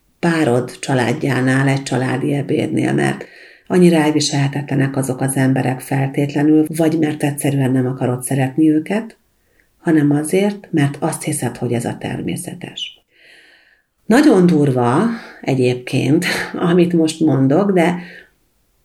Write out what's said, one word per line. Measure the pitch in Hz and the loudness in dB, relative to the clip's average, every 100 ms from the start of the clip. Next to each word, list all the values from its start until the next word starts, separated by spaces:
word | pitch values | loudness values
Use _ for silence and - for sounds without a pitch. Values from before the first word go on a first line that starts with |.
| _ _ | _ _
párod | 170 165 147 120 123 - | -2 2 2 0 -2 -8
családjánál, | - 135 117 147 143 127 131 135 139 | -2 0 0 -2 -2 0 0 2 2
egy | 139 | 0
családi | - 127 131 131 147 | -2 -4 -2 -2 -2
ebédnél, | 143 139 - 117 131 131 | -4 -2 -2 -2 -2 -2
mert | 139 139 - - - - - - | 0 -2 -4 -10 -20 -20 -20 -2
annyira | 185 175 165 | 4 4 4
elviselhetetlenek | 151 151 147 143 139 143 139 139 135 135 | 2 0 0 0 -2 -4 -4 -2 0 -2
azok | 131 127 | -4 -4
az | 131 135 | -4 0
emberek | 131 131 135 135 | 0 0 -2 -4
feltétlenül, | - 135 139 143 143 147 147 156 151 160 | -4 -2 -2 -2 -2 0 4 4 2 0
vagy | 160 165 | 0 0
mert | 151 147 | -2 -2
egyszerűen | 147 139 143 139 127 | -4 -2 -2 0 2
nem | 131 127 | 0 0
akarod | 135 123 123 | -2 -4 -4
szeretni | - 135 131 131 156 | -4 -2 -2 2 2
őket, | 151 156 202 233 - _ _ _ _ _ _ | 2 0 -4 -6 -14 _ _ _ _ _ _
hanem | - 156 143 | 0 2 4
azért, | 147 151 190 202 202 - | 2 0 0 0 -2 -4
mert | 160 139 143 | 0 0 -2
azt | 160 139 | -6 -4
hiszed, | - 139 123 - | -6 -4 -4 -6
hogy | 123 | -4
ez | 117 | -4
a | 117 - | -4 -6
természetes. | - - - - - - - - - - _ _ _ - _ _ _ _ _ _ - | -8 -8 -6 -8 -8 -12 -12 -12 -14 -14 _ _ _ -20 _ _ _ _ _ _ 2
Nagyon | 226 302 202 175 | 4 6 6 6
durva | 156 143 127 120 135 233 233 - - | 4 2 2 2 2 0 -2 -10 -10
egyébként, | - 131 123 123 - 131 123 160 180 - - | -4 0 0 0 -4 -2 2 0 0 -4 -6
amit | - 175 175 175 | -4 2 4 4
most | 170 160 - | 2 0 0
mondok, | 156 135 135 147 202 | 0 2 4 2 2
de, | 180 165 180 - - - _ _ _ _ _ | 2 2 0 -8 -18 -20 _ _ _ _ _